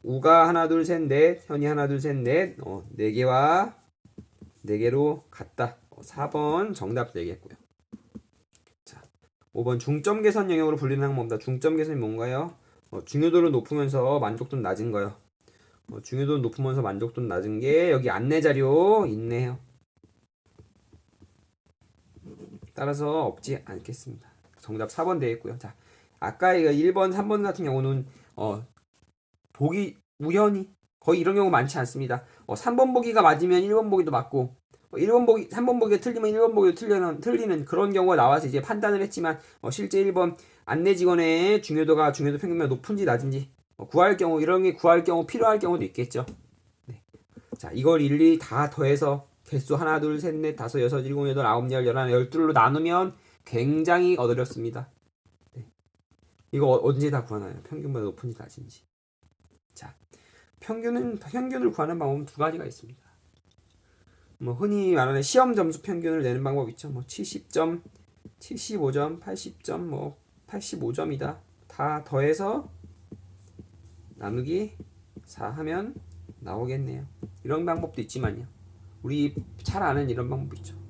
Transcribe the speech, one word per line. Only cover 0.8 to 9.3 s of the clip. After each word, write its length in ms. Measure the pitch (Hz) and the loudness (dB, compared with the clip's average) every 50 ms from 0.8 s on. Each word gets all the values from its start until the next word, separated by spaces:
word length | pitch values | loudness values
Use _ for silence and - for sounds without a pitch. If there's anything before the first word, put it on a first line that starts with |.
| 160 | 2
셋, 180 | 165 175 165 160 | 0 -2 -2 0
넷, 440 | 143 135 143 156 170 175 170 - | 0 4 6 6 6 4 0 -8
현이 180 | - 147 143 143 | -6 -4 -2 -2
하나, 220 | 147 151 147 143 | -2 0 0 -2
둘, 140 | 139 143 135 | -2 -2 -2
셋, 140 | 139 151 139 | -2 -4 -4
넷, 420 | 135 120 120 143 170 190 180 - - - | -2 0 0 2 2 0 -2 -6 -14 -12
어, 200 | 92 95 98 87 - | -12 -12 -12 -12 -14
네 220 | - 110 107 107 | -6 -2 -2 -2
개와 640 | 104 117 127 131 127 131 143 151 165 185 202 220 - _ _ _ _ _ _ - _ - - _ _ _ - - _ _ - | 0 0 0 2 2 4 4 4 4 2 0 -2 -6 _ _ _ _ _ _ -20 _ -20 -20 _ _ _ -20 -20 _ _ -6
네 140 | 101 107 | -4 -2
개로 460 | 107 113 120 123 139 147 151 151 147 - _ | 0 0 0 2 2 0 0 -2 -4 -10 _
같다. 480 | - - - - _ - 123 123 - _ _ _ | -20 -20 -20 -16 _ -6 -6 -6 -6 _ _ _
어, 120 | - - | -20 -20
사 280 | - - - 147 143 143 | -20 -18 -10 -8 -8 -6
번 440 | - 151 151 147 156 175 202 220 190 | -4 -2 -2 0 0 -2 -2 -4 -6
정답 400 | - 98 98 117 123 120 120 - | -8 -8 -6 -4 -4 -6 -6 -8
되겠고요. 420 | 87 85 87 92 - _ - - _ _ _ _ _ _ _ - - _ _ _ - _ _ _ _ _ _ _ _ _ _ _ _ _ | -10 -8 -8 -10 -12 _ -20 -20 _ _ _ _ _ _ _ -20 -20 _ _ _ -20 _ _ _ _ _ _ _ _ _ _ _ _ _
자, 180 | - - - - _ _ _ _ _ | -20 -20 -20 -20 _ _ _ _ _